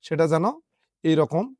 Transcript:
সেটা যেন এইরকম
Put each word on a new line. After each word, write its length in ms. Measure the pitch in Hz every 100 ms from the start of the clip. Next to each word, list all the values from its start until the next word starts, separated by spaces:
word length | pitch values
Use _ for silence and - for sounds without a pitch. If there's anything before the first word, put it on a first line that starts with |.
| -
সেটা 200 | 156 165
যেন 120 | 160 190 302 _ _ _ _ 165
এইরকম 360 | 156 151 156 240 262